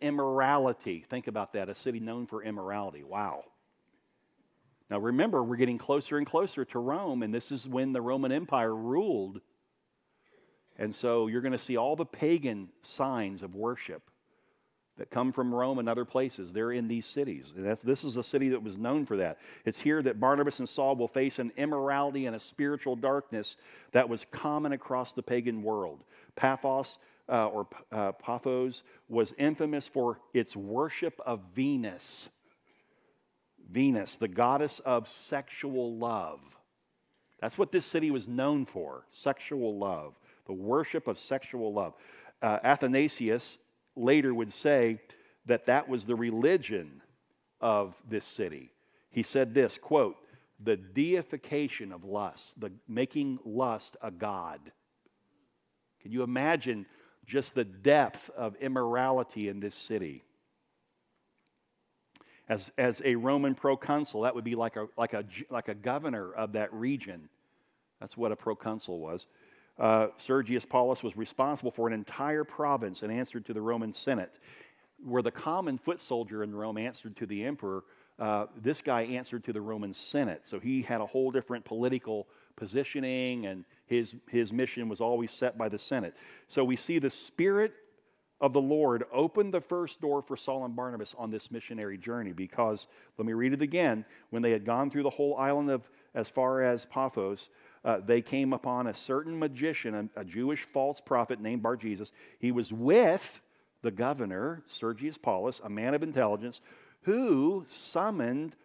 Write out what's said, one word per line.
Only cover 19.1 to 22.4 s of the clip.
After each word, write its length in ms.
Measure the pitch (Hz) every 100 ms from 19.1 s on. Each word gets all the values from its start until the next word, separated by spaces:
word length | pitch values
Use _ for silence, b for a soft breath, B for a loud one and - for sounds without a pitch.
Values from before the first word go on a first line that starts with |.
| 101
that. 220 | 87 76 B B 110
It's 140 | -
here 220 | 147 156
that 160 | 131 107
Barnabas 400 | 127 143 143 -
and 80 | 123
Saul 300 | - 135 131
will 100 | 117
face 320 | 135 135 -
an 140 | 120 123
immorality 720 | 147 147 135 139 143 139 127
and 100 |
a 40 |
spiritual 580 | 110